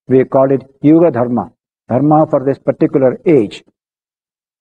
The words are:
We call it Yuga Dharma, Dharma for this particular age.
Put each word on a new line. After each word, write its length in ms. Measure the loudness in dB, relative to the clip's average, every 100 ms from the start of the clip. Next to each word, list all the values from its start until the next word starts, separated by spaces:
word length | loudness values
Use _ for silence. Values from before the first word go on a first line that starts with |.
| -2
We 160 | 0
call 260 | 0 0 0
it 120 | -2 -6 _
Yuga 280 | 2 2 2
Dharma, 400 | 0 -4 -4 -8 _ _ _ -6
Dharma 380 | -2 2 2 0
for 180 | -2
this 140 | -4 -4
particular 640 | -6 -4 -2 0 0 -2
age. 400 | 0 0 0 -8 _ _ _ _ _ _ _ _ _ _